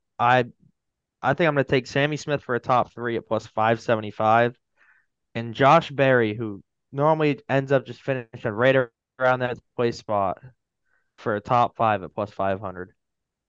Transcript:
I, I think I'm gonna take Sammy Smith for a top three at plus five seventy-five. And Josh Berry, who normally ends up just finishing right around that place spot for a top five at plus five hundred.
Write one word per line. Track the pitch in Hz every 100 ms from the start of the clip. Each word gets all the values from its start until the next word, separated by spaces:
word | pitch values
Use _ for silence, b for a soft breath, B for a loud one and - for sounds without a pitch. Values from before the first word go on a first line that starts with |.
| _ -
I, | 120 127 120 _ _ _ _ _ _ _
I | 127
think | 143 165
I'm |
gonna | 143
take | 131 139 120
Sammy | 139 147 147
Smith | 156 143
for | -
a | 120
top | - 123 -
three | - 120 110
at | -
plus | 107 -
five | - 110 113
seventy-five. | - 113 107 - 110 113 120 120 _ b b b b _ _
And | 117 117
Josh | 110 135 160 147
Berry, | 135 135 127 110
who | 107 110 98 _ _ _
normally | 135 151 160 151 139 -
ends | 135 135
up | 135
just | 120 117
finishing | - 131 113 123 120
right | 104 131 135 120 _ _ -
around | 127 127
that | 123 117 _ -
place | 120 -
spot | - 104 95 - 131 _ _ _ _ _ _ _
for | 120 104
a |
top | - 123 120 -
five | 113 101
at | 80
plus | - 101
five | - 98 95
hundred. | 101 90 92 _ _ _ _ _